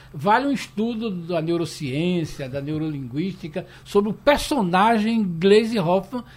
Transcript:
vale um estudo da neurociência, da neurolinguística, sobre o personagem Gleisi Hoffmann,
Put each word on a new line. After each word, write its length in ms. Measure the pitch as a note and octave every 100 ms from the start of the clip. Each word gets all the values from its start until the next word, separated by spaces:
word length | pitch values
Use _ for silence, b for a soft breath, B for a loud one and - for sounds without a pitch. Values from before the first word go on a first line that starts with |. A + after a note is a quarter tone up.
| B
vale 320 | D3+ E3 A3+ C#4
um 60 |
estudo 580 | C4 - - A3+ A3+ A3+
da 320 | F#3 E3 E3+
neurociência, 1080 | D#3+ E3+ D#3+ - C#3+ C3+ F3 F3+ D3+ - C3+
da 120 | C#3
neurolinguística, 1080 | C#3 D#3 D#3 D3 B2+ C3+ F#3 - E3 F3+ E3+ B
sobre 260 | B G3+ G#3
o 40 |
personagem 1080 | - - C#4+ - C#4+ F#3 F3+ G#3+ A#3 G#3 A3+
Gleisi 540 | G3 E3 F#3+ G#3+ A3+ A3+
Hoffmann, 460 | E3 F#3 F#3+ - -